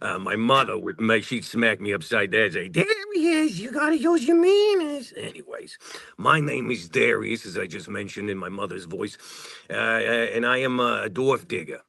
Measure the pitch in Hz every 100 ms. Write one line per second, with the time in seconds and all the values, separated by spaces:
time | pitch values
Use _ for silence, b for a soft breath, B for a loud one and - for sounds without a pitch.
0 | 101 92 98 104 117 135 123 - 92 90
1 | 113 113 101 120 - 110 117 98 104 98
2 | 78 113 101 107 107 160 92 160 392 427
3 | 403 403 320 311 311 175 226 269 302 320
4 | 294 339 240 339 349 403 415 392 311 285
5 | 240 - - - - - - - B B
6 | B - 117 156 147 127 113 123 170 -
7 | 117 104 104 113 107 90 95 92 - 104
8 | 101 - 104 95 90 98 101 92 87 90
9 | 104 - B B B B B 107 113 113
10 | 113 117 113 110 120 127 131 127 120 110
11 | 104 90 135 120 90 110 82 -